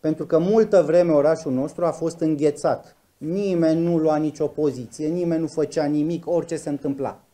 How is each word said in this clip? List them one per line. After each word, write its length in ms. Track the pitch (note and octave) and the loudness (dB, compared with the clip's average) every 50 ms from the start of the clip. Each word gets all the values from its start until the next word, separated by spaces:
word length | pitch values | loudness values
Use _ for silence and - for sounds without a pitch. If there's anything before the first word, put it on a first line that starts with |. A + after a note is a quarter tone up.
Pentru 260 | - D#3 D#3 - D#3+ | -2 -4 -4 -4 -4
că 120 | - - D#3 | 0 0 2
multă 440 | E3 F#3 G#3+ A3+ A3 G#3+ G#3+ F#3+ E3 | 2 4 4 4 4 6 4 4 4
vreme 300 | D3 D#3+ F3 F3 E3+ D#3 | 6 4 4 4 4 4
orașul 400 | D3 C#3 D3+ D#3+ D#3 - D#3+ C3 | 4 4 4 2 0 -2 -4 -2
nostru 320 | B2+ C3+ C#3+ - - F3 | -2 -4 -4 -4 -2 -2
a 60 | E3 | -2
fost 300 | D3+ - E3 E3 D#3+ E3 | -2 -2 -4 -6 -4 -2
înghețat. 760 | E3+ D#3 D#3 C#3 D3 D3+ C#3+ D3 - E3 C3 - - - _ _ _ _ _ _ | -2 -2 0 2 0 0 0 0 0 -2 -2 -2 -4 -18 _ _ _ _ _ _
Nimeni 600 | - D#3 E3+ G3 G3+ G3 F#3 E3+ E3+ D#3+ D#3+ E3 | -8 -6 -4 -4 -2 -2 0 2 2 2 2 2
nu 160 | E3 E3+ E3+ | 2 2 2
lua 200 | E3 D#3 D#3 D3+ | 2 2 2 2
nicio 300 | D3+ D#3 D#3 D3 - D#3 | 2 0 -2 -2 -2 -4
poziție, 640 | D3 - - D3+ D3 B2+ B2 B2 A2 - - D3+ D#3 | -4 -2 0 -2 0 -2 -2 -12 -14 -10 -6 -4 -4
nimeni 320 | E3 F3 F3 E3+ D#3+ D#3+ | -2 -2 0 0 0 0
nu 60 | E3 | -2
făcea 380 | D3+ - D#3+ D3+ C#3+ - E3 D3+ | -4 -2 -2 -4 -2 0 -2 -2
nimic, 420 | C#3+ D3 D3+ D3 D#3+ F3 F3 E3+ | 0 0 0 0 -2 -2 -4 -4
orice 300 | - F3 E3+ D#3 D#3+ E3+ | -2 -2 -2 -2 -2 -8
se 120 | D3+ - D#3 | -8 -6 -6
întâmpla. 560 | C#3+ C3+ - D3 C#3 C3+ C3+ A2+ F#2 - _ _ | -6 -4 -4 -6 -4 -4 -6 -8 -8 -10 _ _